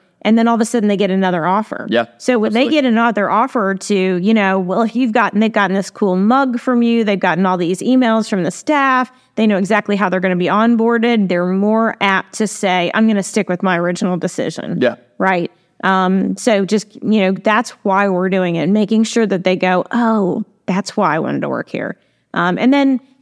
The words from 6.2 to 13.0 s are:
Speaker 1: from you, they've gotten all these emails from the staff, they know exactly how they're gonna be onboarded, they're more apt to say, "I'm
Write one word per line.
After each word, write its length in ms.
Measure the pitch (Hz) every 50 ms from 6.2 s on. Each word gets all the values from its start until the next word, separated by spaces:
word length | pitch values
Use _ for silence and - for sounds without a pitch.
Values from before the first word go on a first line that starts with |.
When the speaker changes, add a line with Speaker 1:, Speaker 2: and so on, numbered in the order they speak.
| 196 214 254 269 277 262 233 240
Speaker 1:
from 240 | - 254 247 240
you, 220 | 233 233 233 233 214
they've 160 | 214 196 180
gotten 260 | 190 180 160 175 196
all 100 | 185 185
these 240 | 180 175 165 185 -
emails 480 | - 247 262 254 254 226 220 226 214 -
from 140 | 214 185
the 80 | 165 143
staff, 640 | - - - 294 302 277 269 269 262 254 247 - - _ _ _ _
they 100 | 220 226
know 100 | 214 202
exactly 380 | 180 196 196 220 208 208 - 202
how 140 | 190 208 180
they're 100 | 185 185
gonna 160 | 185 185 180
be 120 | 175 180
onboarded, 840 | 147 190 208 226 233 240 220 226 233 233 233 226 240 233 220 196 175
they're 180 | 180 175 180
more 480 | 180 190 190 202 214 220 220 226 220 - -
apt 340 | 202 196 190 180 - - - -
to 100 | 220 190
say, 420 | - - 208 185 185 180 175 -
"I'm 140 | - 214